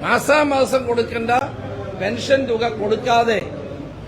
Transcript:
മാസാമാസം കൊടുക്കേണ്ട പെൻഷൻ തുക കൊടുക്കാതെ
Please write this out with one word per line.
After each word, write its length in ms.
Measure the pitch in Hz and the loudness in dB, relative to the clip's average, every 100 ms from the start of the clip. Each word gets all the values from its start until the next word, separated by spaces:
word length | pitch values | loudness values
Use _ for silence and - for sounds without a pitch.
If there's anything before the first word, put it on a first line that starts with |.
മാസാമാസം 760 | 160 233 - 302 294 269 262 262 240 | 0 0 4 4 4 2 2 2 0
കൊടുക്കേണ്ട 420 | 233 226 233 226 247 277 - - - - - | 0 0 -2 0 0 0 -6 -10 -8 -8 -4
പെൻഷൻ 400 | 190 240 - 269 240 | -4 -2 2 2 2
തുക 140 | 226 233 220 | 0 0 -2
കൊടുക്കാതെ 600 | 208 220 240 240 233 208 - - - - - - | 0 0 2 4 4 2 -2 -10 -10 -12 -12 -14